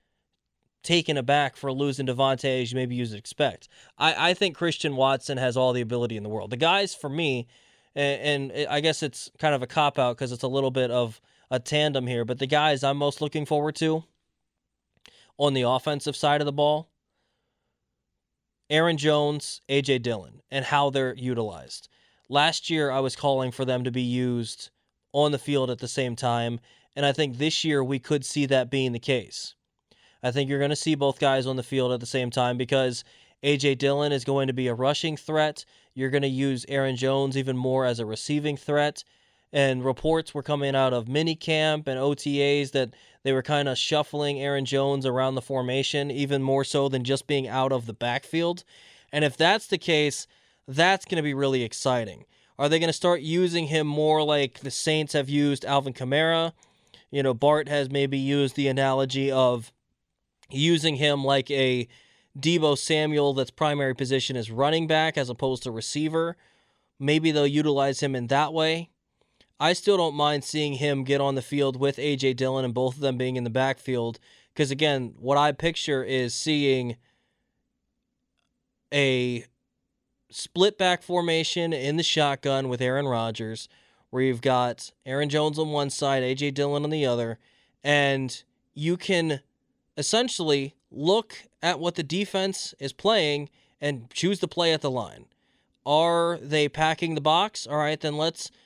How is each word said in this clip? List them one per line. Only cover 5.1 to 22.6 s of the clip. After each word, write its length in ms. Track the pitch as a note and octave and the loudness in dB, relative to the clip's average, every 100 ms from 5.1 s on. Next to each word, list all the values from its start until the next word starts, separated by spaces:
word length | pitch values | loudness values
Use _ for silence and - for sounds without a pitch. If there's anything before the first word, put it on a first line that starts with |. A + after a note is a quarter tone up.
| C3+ - C3+ | 2 -2 -2
has 180 | B2+ A#2+ | 0 2
all 160 | B2+ | 2
the 80 | B2 | 2
ability 360 | A#2 A#2+ A#2+ A2 | 0 -2 -2 -4
in 60 | |
the 60 | G#2 | -6
world. 220 | A2 A#2 | -6 -6
The 60 | A#2+ | 0
guys, 380 | D#3+ G3 G3 | 2 2 0
for 140 | - C#3+ | -6 -8
me, 380 | D3 D#3+ B2+ A#2 _ _ _ _ | -2 -2 -2 -6 _ _ _ _
and, 560 | C#3 C#3+ C#3 C#3+ C#3+ C#3 | -2 -2 0 -2 -2 -4
and 180 | C3+ D3 | -6 -4
I 120 | D3 | 0
guess 220 | D#3 D3+ | 0 -2
it's 280 | D3 - - - | -4 -8 -16 -2
kind 160 | D#3 | 0
of 80 | C#3 | 0
a 40 | B2 | -2
cop-out 500 | - D3 C#3+ B2 - | 0 2 2 0 0
'cause 160 | C3 | -6
it's 100 | A#2+ | -4
a 60 | C3+ | -2
little 220 | C3+ C3 | 0 0
bit 200 | C3 B2 | 0 0
of 300 | B2 A#2 A2 _ _ - | 0 -2 -6 _ _ -6
a 100 | B2+ | -6
tandem 460 | - D3+ D3+ C#3 B2 | -2 0 2 0 -2
here, 180 | B2 | -2
but 140 | A#2 B2+ | -2 -4
the 80 | C3+ | 0
guys 360 | D3 D#3 C#3+ | 2 2 2
I'm 140 | C#3 C#3+ | 0 0
most 240 | C#3+ - | -2 -2
looking 240 | D3+ D#3+ | -4 -4
forward 320 | D3 D3+ D3+ D3 | -2 -2 -2 0
to 280 | D#3+ D#3+ - _ _ _ _ _ _ _ _ _ - _ _ - | 0 0 -4 _ _ _ _ _ _ _ _ _ -20 _ _ 0
on 180 | C#3+ | 2
the 80 | C3+ | 2
offensive 540 | A#2+ B2+ - C#3+ - C#3 | 2 0 0 -4 -6 -2
side 240 | D3+ D3 | 0 2
of 40 | |
the 80 | D3 | 0
ball, 360 | C#3+ D3 D3+ D#3+ _ _ _ _ _ _ _ _ _ _ _ _ _ _ _ _ _ - | 0 0 0 -6 _ _ _ _ _ _ _ _ _ _ _ _ _ _ _ _ _ -2
Aaron 260 | D3+ E3+ D#3 | 2 2 2
Jones, 680 | D3+ D3 D3 D3 - - - | 4 4 2 -2 -8 -12 0
A 140 | C#3 | 0
J 160 | C#3 B2+ | 2 0
Dillon, 440 | A#2+ A2 D2+ A1 - | 0 -4 -8 -20 -8
and 180 | C3+ C3 | -6 0
how 240 | D3 C#3+ | 0 2
they're 240 | C3+ C3 | 0 -2
utilized. 720 | B2 B2+ A#2+ A2 E2+ B1+ - - _ _ _ - | -4 -4 -2 -4 -6 -16 -18 -20 _ _ _ -2
Last 420 | C#3 D#3+ D#3 | 2 2 0